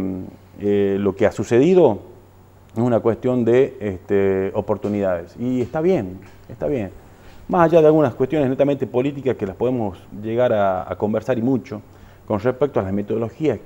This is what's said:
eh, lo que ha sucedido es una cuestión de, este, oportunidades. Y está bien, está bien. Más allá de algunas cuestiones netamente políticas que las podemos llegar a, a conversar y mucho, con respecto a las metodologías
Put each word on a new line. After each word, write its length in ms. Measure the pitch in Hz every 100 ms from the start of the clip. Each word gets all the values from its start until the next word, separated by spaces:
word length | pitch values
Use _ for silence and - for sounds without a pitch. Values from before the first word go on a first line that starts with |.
| 95 92 95 - - -
eh, 380 | 101 101 98 98
lo 160 | 98 92
que 100 | 101
ha 60 |
sucedido 680 | - 104 120 160 185 143 98 - - - - - - -
es 60 | 110
una 200 | 123 113
cuestión 440 | 113 104 127 127 113
de, 300 | 123 135 -
este, 720 | 104 90 - 101 98 95 95
oportunidades. 800 | 107 98 104 104 104 95 87 87 -
Y 220 | 123 127
está 200 | 117 156
bien, 380 | 170 180 92 95 - - -
está 180 | 123 156
bien. 240 | 135 95 - - - - - -
Más 180 | 185 165
allá 160 | 170
de 60 | 156
algunas 260 | 156 135
cuestiones 360 | - 131 156 131
netamente 360 | 135 139 139 110
políticas 500 | 123 139 139 127 -
que 100 | 98
las 80 | 92
podemos 420 | 120 127 104 87 - 101
llegar 320 | 107 117 123
a, 380 | 107 98 92 -
a 40 | 95
conversar 420 | 107 110 - 127
y 40 |
mucho, 400 | 120 127 - 107 - - - - -
con 120 | 104
respecto 400 | 120 123 143 123
a 40 |
las 100 | 95
metodologías 680 | 101 104 110 117 - 156 104